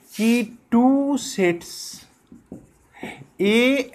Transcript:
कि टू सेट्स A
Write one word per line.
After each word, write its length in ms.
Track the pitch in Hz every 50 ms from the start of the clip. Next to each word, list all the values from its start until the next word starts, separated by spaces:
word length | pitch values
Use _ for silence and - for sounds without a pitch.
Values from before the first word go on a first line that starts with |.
| _ - -
कि 420 | - 214 226 233 240 233 - - - _ _
टू 460 | - 233 247 262 269 277 277 277 285
सेट्स 840 | 254 - - - - 185 175 170 170 - - - - - - - - - _ _ _ _ _ - - _ _ - - - _ _ _ _ _ _ - - - - - - - _ -
A 440 | 180 202 214 233 240 254 269 277 262 -